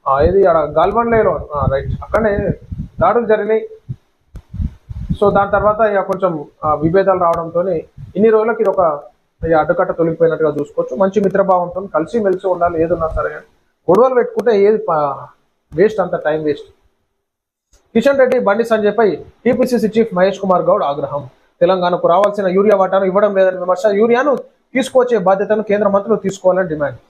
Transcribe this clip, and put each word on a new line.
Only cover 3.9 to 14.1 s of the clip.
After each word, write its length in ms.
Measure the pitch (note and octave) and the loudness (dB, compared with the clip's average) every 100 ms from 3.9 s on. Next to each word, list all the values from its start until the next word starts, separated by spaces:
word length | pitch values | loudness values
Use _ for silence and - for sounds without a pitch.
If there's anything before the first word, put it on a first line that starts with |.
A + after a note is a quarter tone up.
| - _ _ _ - _ - - - - - - - | -16 _ _ _ -20 _ -8 -8 -8 -16 -14 -8 0
So, 100 | G3+ | 2
దాని 180 | G3+ G3 | 2 0
తర్వాత 280 | G3+ G3+ G#3+ | 0 0 2
ఇక 200 | A3 G3 | 0 0
కొంచెం, 460 | F#3+ F#3 F#3 D#3 D3 _ D3+ | -2 -2 -2 -4 -10 _ -4
ఆ, 80 | |
విభేదాలు 460 | D3 D#3+ F#3+ F#3+ F#3 | -2 0 2 2 2
రావడంతోనే 640 | E3+ E3+ E3 E3+ F#3 D#3+ - - - F3 | 0 0 -4 -4 -2 -4 -8 -18 -10 0
ఇన్ని 140 | A3+ | 2
రోజులకి 320 | A3 A3 A3 | 4 2 0
ఇది 80 | G3 | 0
ఒక 320 | - E3+ C#3+ - _ _ - E3 | 2 0 0 -10 _ _ -8 0
ఇక 60 | |
అడ్డుకట్ట 380 | D#3+ D3+ E3+ F3+ | 0 2 0 -2
తొలగిపోయినట్టుగా 580 | F3 E3 E3 D#3+ D#3 D#3 | -2 -2 0 0 0 -2
చూసుకోవచ్చు. 480 | D3 D3 - - - | -2 -6 -6 -6 -2
మంచి 240 | G3 G3+ | 0 0
మిత్రభావంతో 600 | G3 F#3+ F#3 F#3 F3 F3+ G3 D#3 | 0 0 2 0 0 -8 -6 -6
కలిసి 240 | E3 A#3 | -4 -2
మెలిసి 280 | G3+ F#3 F#3+ | -2 -2 -2
ఉండాలి 340 | E3+ F3 E3 | -2 -2 0
ఏదున్నా 260 | E3 E3+ D#3+ | -2 -2 -4
సరే, 220 | D#3 - | -4 -6
కానీ 120 | - - _ _ _ - | -8 -18 _ _ _ 0
గొడవలు 220 | G3 C4 | 4 4